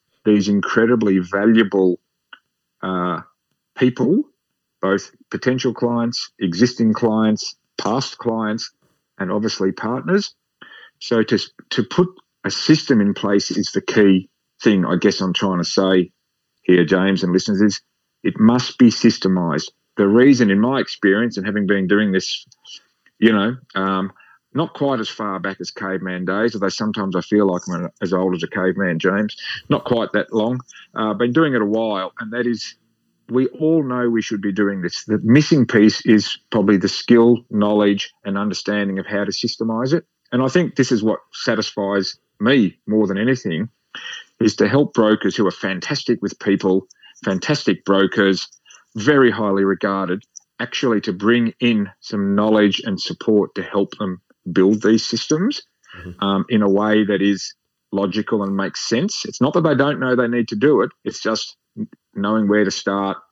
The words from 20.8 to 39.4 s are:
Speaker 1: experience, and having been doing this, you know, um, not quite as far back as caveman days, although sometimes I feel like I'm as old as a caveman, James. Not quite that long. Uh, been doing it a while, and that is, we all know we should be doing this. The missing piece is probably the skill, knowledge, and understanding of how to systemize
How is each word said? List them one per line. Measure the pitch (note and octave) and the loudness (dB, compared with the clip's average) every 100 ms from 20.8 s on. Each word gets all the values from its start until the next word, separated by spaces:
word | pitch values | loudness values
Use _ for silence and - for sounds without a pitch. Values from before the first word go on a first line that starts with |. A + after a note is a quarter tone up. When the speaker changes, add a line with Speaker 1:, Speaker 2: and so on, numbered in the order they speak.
Speaker 1:
experience, | - - G2 G2+ A#2+ G#2 | -4 -2 2 2 0 -4
and | G2 | -4
having | G#2 G2 | -4 0
been | G2 F#2 | 0 2
doing | G2+ G#2 | 2 2
this, | F#2+ - - - _ - - _ _ _ _ | 0 -2 -8 -12 _ -20 -20 _ _ _ _
you | A2 | 2
know, | G#2+ G#2 B2+ - | 4 0 -4 -8
um, | G2 F#2+ F#2+ F#2+ - _ _ _ | -4 -2 -2 -4 -10 _ _ _
not | C3 E3 | -6 -6
quite | - C#3 B2+ | -4 -2 -2
as | G#2+ | -6
far | - G#2 F#2+ | -8 -8 -6
back | F#2+ F#2+ | -8 -8
as | F2 | -12
caveman | - F#2+ F#2+ F#2+ F2+ | -10 -8 -6 -6 -6
days, | F#2 G2 A#2 | -4 -2 -2
although | A2 F#2+ | -2 -4
sometimes | - G#2+ G#2+ F#2+ F2+ | -4 -6 -4 -4 -4
I | |
feel | - G#2 G2 | 0 2 2
like | F2+ - | 0 -4
I'm | F2 F2 - | -8 -8 -8
as | F2 | -4
old | F#2 F#2 | -2 0
as | F2+ | -2
a | - | -6
caveman, | F#2+ F#2 F#2 F#2 E2 | -4 -2 -2 -2 0
James. | F2+ G2 G#2+ - - - - | 0 0 -4 -6 -12 -12 -4
Not | C#3+ | -4
quite | - A#2 G#2+ | -2 -2 -2
that | G#2 - | -4 -2
long. | A2 A2 B2+ - - - | -2 -2 -4 -8 -20 -14
Uh, | - A2 | -6 -4
been | G2+ A#2+ | -2 0
doing | B2+ D#3+ | 2 2
it | B2 | 0
a | G#2 | 0
while, | A2 A2+ G2+ F#2 - | 0 -2 -4 -6 -10
and | A2+ | -10
that | A#2 A#2+ | -4 -4
is, | A2 - - _ _ _ _ - | -4 -8 -18 _ _ _ _ -4
we | B2 C3+ | -2 -2
all | - D#3 E3 | 0 0 2
know | C#3 B2 A#2+ | 0 -2 0
we | A2+ | 0
should | - G#2 | -2 -4
be | G2+ | -4
doing | F#2+ G2+ G2 | 0 -2 -2
this. | F2 - | -6 -8
The | - G#2+ | -4 -2
missing | G#2+ C3+ D3+ D#3 A2+ | 4 4 6 2 4
piece | A2+ G#2+ - - | 6 4 4 2
is | G#2+ - - _ | 2 2 -8 _
probably | A2 G2 G2+ | 0 2 2
the | F#2 | 2
skill, | - - A#2+ A#2 A#2+ - | -4 4 6 6 4 0
knowledge, | G#2+ G#2 G#2 G#2 G2+ - _ | -2 0 2 2 0 -4 _
and | G#2 G2 | -8 -4
understanding | G#2 F2+ - G#2 G2 F#2+ | -4 -4 -4 -2 -2 -4
of | F#2 | -6
how | G2+ | -4
to | G2+ | -4
systemize | G#2 | -4